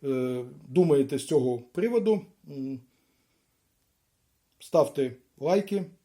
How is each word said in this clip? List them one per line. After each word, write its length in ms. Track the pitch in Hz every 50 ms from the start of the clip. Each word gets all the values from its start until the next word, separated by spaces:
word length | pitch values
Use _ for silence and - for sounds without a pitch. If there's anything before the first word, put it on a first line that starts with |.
| -
е, 400 | 139 135 131 127 127 127 123 123 127 143 - - -
думаєте 480 | 127 175 180 165 147 139 139 139 147 135
з 100 | - -
цього 300 | 160 147 127 127 123 120 120 -
приводу. 500 | _ - 180 233 233 233 196 214 214 202 - - _ _ _ 151
М, 300 | 147 139 135 135 135 127 123 _ _ _ _ _ _ _ _ _ _ _ _ _ _ _ _ _ _ _ _ _ _ _ _ _ _ _ _ _ _ _ _ _ _ _
ставте 560 | - - - 170 147 - - - 139 127 120 - _ _ _ _
лайки 440 | 139 156 180 202 196 196 202 196 180 151 - _ _